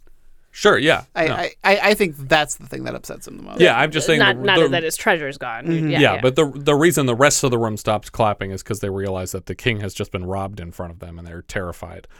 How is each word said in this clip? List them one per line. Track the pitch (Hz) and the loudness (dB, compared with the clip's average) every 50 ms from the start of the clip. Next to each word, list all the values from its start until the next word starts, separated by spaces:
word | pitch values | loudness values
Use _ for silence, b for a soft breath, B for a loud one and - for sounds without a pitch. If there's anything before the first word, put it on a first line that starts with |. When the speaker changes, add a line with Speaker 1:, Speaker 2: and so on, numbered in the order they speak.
| - - - - - - - - _ _ - | -20 -20 -20 -20 -20 -20 -20 -20 _ _ -10
Speaker 1:
Sure, | - - 208 170 | 2 4 4 6
yeah. | 107 135 160 131 90 - _ _ | 6 4 4 2 2 -2 _ _
Speaker 2:
I, | - 160 156 | -2 -2 -2
Speaker 1:
No. | 110 | -2
Speaker 2:
I, | - - - - _ - | -4 -4 -6 -8 _ 2
I, | 190 196 208 | 2 4 4
I | - 202 214 | 4 2 4
think | 208 208 170 143 143 135 135 | 4 2 -2 -2 -8 0 2
that's | 160 156 151 143 - | 2 2 2 0 -6
the | - - | -10 -12
thing | 127 139 135 127 | -12 -12 -8 -8
that | 120 123 | -8 -8
upsets | 127 - - 143 - - | -10 -10 -12 -14 -14 -14
him | - - - | -18 -18 -16
the | |
most. | - 50 - - | -16 -12 2 4
Speaker 1:
Yeah, | 175 170 120 120 | 6 6 6 4
I'm | 143 156 | 2 2
just | 151 156 - | 0 -2 0
saying | 165 160 151 | 2 2 4
Speaker 3:
Not, | 208 196 190 | 4 2 2
Speaker 1:
the, | - | 0
Speaker 3:
not | 202 202 190 175 | 0 2 4 4
Speaker 1:
the | 160 139 | 4 4
Speaker 3:
that | 180 170 | 2 0
his | 160 160 - - | -2 -4 -6 -2
treasure's | - - 180 165 147 135 139 - | 0 0 0 0 -2 -8 -8 -8
gone. | 131 123 113 113 131 | -10 -10 -10 -8 -4
Speaker 2:
Mm-hmm. | 170 165 160 156 156 | -2 -2 0 0 0
Speaker 3:
Yeah, | 160 160 | 2 4
Speaker 1:
Yeah, | 139 113 95 | 4 4 2
Speaker 3:
yeah. | 95 | 2
Speaker 1:
but | - 131 131 | 0 2 2
the, | 160 156 143 131 | 2 0 0 -2
the | 147 143 151 147 | -2 0 2 4
reason | 143 160 175 - 160 139 | 4 4 4 2 2 0
the | 127 117 | 0 2
rest | 113 139 147 - - | 4 4 4 4 2
of | - 131 | 2 0
the | 120 113 | 2 2
room | 117 110 107 104 | 0 -2 -2 -4
stops | - 113 107 104 - - | -2 -2 -2 -2 -4 -8
clapping | - - 113 104 101 - 98 95 | -2 0 0 0 0 -2 -6 -8
is | 95 92 | -8 -10
'cause | - - 110 - | -6 -8 -6 -4
they | - 101 | -4 -4
realize | 95 98 98 98 95 92 92 - | -4 -4 -4 -4 -4 -4 -6 -6
that | - 92 - | -8 -10 -8
the | - 90 | -10 -12
king | - - 127 113 104 | -4 -2 -2 -2 -2
has | 104 95 - | -4 -8 -6
just | - 101 - | -6 -8 -6
been | - 95 90 | -6 -8 -6
robbed | 90 95 98 98 98 104 101 | -4 -4 -4 -6 -6 -8 -12
in | 85 85 | -12 -14
front | - - 90 85 | -12 -12 -12 -12
of | 85 87 | -12 -14
them | 87 87 85 85 | -16 -16 -14 -16
and | 85 | -16
they're | 85 85 87 | -14 -16 -16
terrified. | 87 - - 107 92 87 85 - 92 85 85 87 - b b | -16 -8 -8 -6 -6 -6 -8 -10 -14 -14 -16 -18 -20 b b